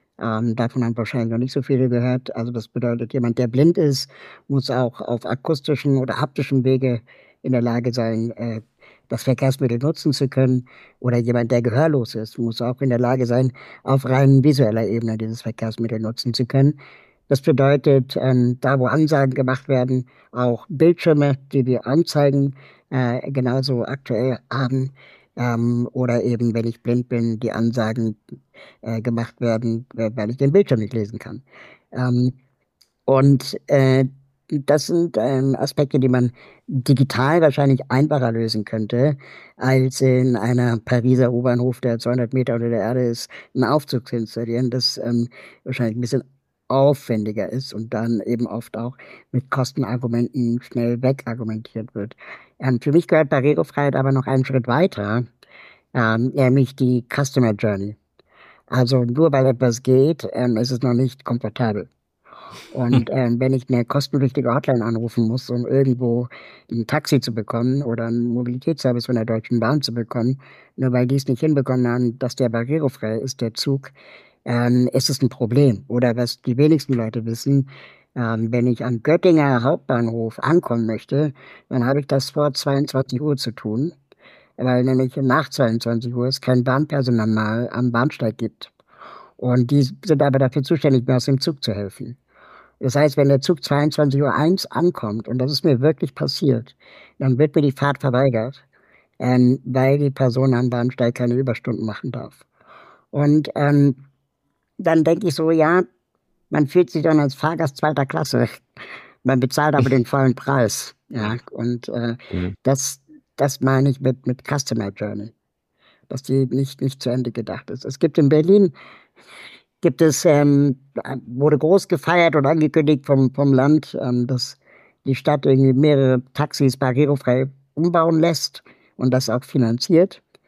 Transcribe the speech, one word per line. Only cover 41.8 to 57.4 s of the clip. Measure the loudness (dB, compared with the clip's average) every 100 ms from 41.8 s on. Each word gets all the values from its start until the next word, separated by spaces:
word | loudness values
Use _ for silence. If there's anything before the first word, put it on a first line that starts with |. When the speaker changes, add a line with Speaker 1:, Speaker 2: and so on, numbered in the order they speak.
Speaker 1:
der | -4 -2
zweihundert | -2 -2 -2
Meter | -2 -2 -2
unter | -2
der | -2
Erde | -2 0
ist, | -2 -4 -10 -18 -10
einen | -2
Aufzug | 0 0 -2 -6 -4
zu | -8
installieren, | -6 -8 -6 -2 -2
das, | -2 -4 -4
ähm, | -2 -2 -2 -8 -20 _
wahrscheinlich | -10 -4 -2 -2
ein |
bisschen | -4 -4 -6 _ _ _ -4
aufwendiger | 2 2 2 -2 -4 -4 -4 -6
ist | -6 -8
und | -10 -8
dann | -4 -2 -2
eben | -2 -4 -4
oft | -6 -10 -10
auch | -10 -12 -20 -20 _
mit | -4 -2
Kostenargumenten | -2 -2 -4 -4 -4 -2 -2 -2 -2 -2 -2
schnell | -4 -4 -2 0
wegargumentiert | 0 -2 -4 -8 -6 -8 -8 -12 -10
wird. | -10 -10 -12 -20 -20 _ -6
Ähm, | -2 -2
für | 2
mich | 0 4
gehört | 2 2
Barrierefreiheit | 2 2 0 -2 0 0 2
aber | 0
noch | 0 0
einen | 0
Schritt | 0 -2 0
weiter, | 0 0 -2 -4 -2 -4 _ _ -20 -20 _ _
ähm, | -2 0 0 0
nämlich | 2 2 4 2 0
die | 0 0 -2
Customer | -4 -2 0